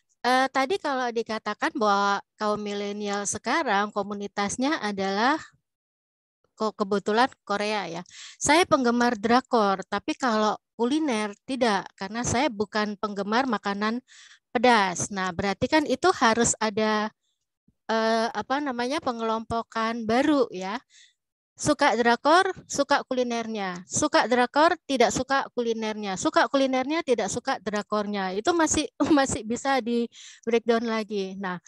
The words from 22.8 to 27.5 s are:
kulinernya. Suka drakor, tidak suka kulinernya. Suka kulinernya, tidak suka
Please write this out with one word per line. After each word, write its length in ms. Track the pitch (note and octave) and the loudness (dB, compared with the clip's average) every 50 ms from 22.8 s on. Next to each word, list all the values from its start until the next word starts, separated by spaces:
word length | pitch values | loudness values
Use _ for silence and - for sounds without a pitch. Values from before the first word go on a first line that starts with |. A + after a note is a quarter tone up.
| C#4 - C#4+ B3 G#3+ | 0 2 2 0 0
kulinernya. 800 | - C4 B3 B3 A#3+ A#3 A#3 A3+ A3 A3 G#3+ G3 F#3 F3 F3 F#3 | -2 -2 -2 0 0 -2 -4 -4 -6 -6 -6 -6 -6 -6 -8 -12
Suka 400 | - - - D4+ D4+ - D#4+ - | -8 -4 -2 0 2 4 2 4
drakor, 480 | A3 B3 A#3+ B3 A#3+ - C#4+ D4+ E4+ F4+ - _ - | 4 2 2 2 2 4 4 4 4 4 0 _ -4
tidak 240 | C#4 B3 A#3+ G3+ - | 2 4 4 4 4
suka 320 | - B3+ - C4+ C4+ - - - | 0 -2 0 -2 -2 -2 -2 -6
kulinernya. 640 | - A#3+ A#3 A3+ A3+ A3 G#3+ G#3+ G#3+ G#3 G3+ F#3+ F3+ | -4 -2 -2 -2 -2 -4 -6 -6 -6 -6 -6 -6 -4
Suka 320 | - D#4 - E4 D4 A#3+ | -4 2 4 4 4 4
kulinernya, 560 | - C#4 C4+ C4 C4 B3+ B3+ C4 D#4 E4 F4 | 2 2 2 2 2 -2 -2 -2 -2 -4 0
tidak 240 | - B3 G#3 D#4 - | 0 0 0 0 -2
suka 320 | - A#3+ - - | -4 -6 -4 -4